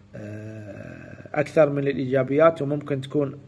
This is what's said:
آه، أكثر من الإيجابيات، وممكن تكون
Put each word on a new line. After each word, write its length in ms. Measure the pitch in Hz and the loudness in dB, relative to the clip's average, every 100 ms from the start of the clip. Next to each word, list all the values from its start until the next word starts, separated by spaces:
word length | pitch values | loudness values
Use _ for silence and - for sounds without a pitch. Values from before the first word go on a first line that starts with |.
| - 120 | -20 -16
آه، 1120 | 104 107 107 107 104 - - 50 - - - | -14 -12 -14 -14 -16 -16 -16 -16 -18 -18 -8
أكثر 360 | 151 143 - 147 | -4 2 6 6
من 180 | 143 139 | 4 -2
الإيجابيات، 760 | - 131 135 127 139 165 165 | -2 0 0 2 6 6 4
وممكن 400 | 139 147 139 139 | -2 -4 -4 -6
تكون 360 | 135 151 139 - | -2 -2 -2 -4